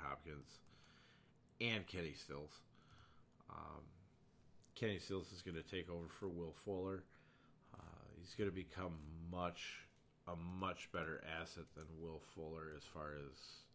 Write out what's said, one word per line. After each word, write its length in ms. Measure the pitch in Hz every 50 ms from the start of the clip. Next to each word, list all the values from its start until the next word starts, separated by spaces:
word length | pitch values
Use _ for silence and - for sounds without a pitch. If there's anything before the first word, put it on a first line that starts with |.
Hopkins 580 | 80 69 69 69 71 82 76 71 - - - - - - - - - - - - - - - - - - - - - - - -
and 240 | 117 117 113 104 87
Kenny 260 | - - 92 85 76
Stills. 480 | 69 - - - 71 71 76 76 - - - - - - - - - - - - - - - - - - - -
Um, 340 | - 78 78 78 76 73 73 76 82 87 - - - - - - - - - - - - - - -
Kenny 240 | - 120 110 101 87
Stills 340 | - - 98 95 85 -
is 80 | 92 87
gonna 220 | - 92 85 82
take 260 | 78 - 98 92 82 90
over 200 | 85 85 82 80
for 200 | - - 104 92
Will 240 | 85 85 85 80
Fuller. 520 | 78 - - 104 98 92 92 95 95 92 92 - - - - - - - - - - - - - -
Uh, 300 | - 87 82 82 82 - - - -
he's 160 | 87 87 -
gonna 160 | - 104 98
become 500 | 87 95 85 - - 95 92 87 82 78 73 76 80 82 82 85
much, 560 | 90 90 90 87 85 - - - - - - - - - - - - - - 87
a 80 | 87
much 560 | 82 85 87 92 92 95 92 85 - - -
better 320 | - 87 80 80 78 - - 80 82 80
asset 240 | 85 - - 87 78 - -
than 120 | 78 80 80 82 80
Will 220 | 82 82 80 78
Fuller 520 | - - - 82 80 78 80 80 80 78 76
as 80 | 73 -
far 300 | - - 80 76 76 73
as, 500 | 73 71 69 65 - - - - - - -